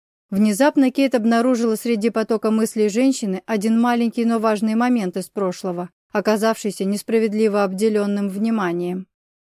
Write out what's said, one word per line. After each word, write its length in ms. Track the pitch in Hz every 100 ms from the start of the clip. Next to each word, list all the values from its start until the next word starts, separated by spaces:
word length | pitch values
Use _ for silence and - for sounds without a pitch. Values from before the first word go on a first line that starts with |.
| _ _ _
Внезапно 600 | 196 214 202 285 302 254
Кейт 240 | 269 269
обнаружила 640 | 247 226 233 254 240 233 220
среди 340 | 233 226 220
потока 400 | 226 214 220 220
мыслей 380 | 220 226 226 208
женщины 540 | 208 269 262 208 185 -
один 340 | 220 220 226
маленький, 440 | 240 240 233 233
но 160 | 233 226
важный 340 | 220 214 220
момент 420 | 220 247 240 185 190
из 120 | 180
прошлого, 640 | 208 190 180 190 175 175 _ _
оказавшийся 760 | 208 208 214 220 220 214 -
несправедливо 800 | 190 202 - 226 220 214 220 202
обделённым 640 | 196 190 220 208 202 202 202
вниманием. 800 | 196 220 226 180 170 175 185 185 _ _ _